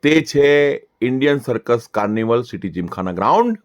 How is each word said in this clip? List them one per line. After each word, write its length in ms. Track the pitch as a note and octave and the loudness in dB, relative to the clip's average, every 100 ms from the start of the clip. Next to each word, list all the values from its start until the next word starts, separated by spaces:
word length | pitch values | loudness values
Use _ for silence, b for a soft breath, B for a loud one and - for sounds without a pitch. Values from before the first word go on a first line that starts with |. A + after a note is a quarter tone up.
તે 200 | C#3+ D#3+ | 4 2
છે 600 | D#3 C#3+ C#3+ D3 C#3+ C#3 _ _ | 2 2 4 4 2 -2 _ _
ઇન્ડિયન 360 | A#2+ C3 C#3 C#3+ | -4 0 0 0
સર્કસ 520 | C3 A2+ - A#2+ - | -2 -6 -2 -2 -2
કાર્નિવલ 480 | A2 G#2 A2 A2+ A#2 | -4 -2 -2 0 -2
સિટી 280 | B2 F#2 F#2 | -2 -10 -8
જીમખાના 420 | E2 E2+ F2+ F#2 | -8 -8 -6 -6
ગ્રાઉન્ડ. 460 | F2+ G#2 F#3 A#3+ A3 | -2 0 2 0 -2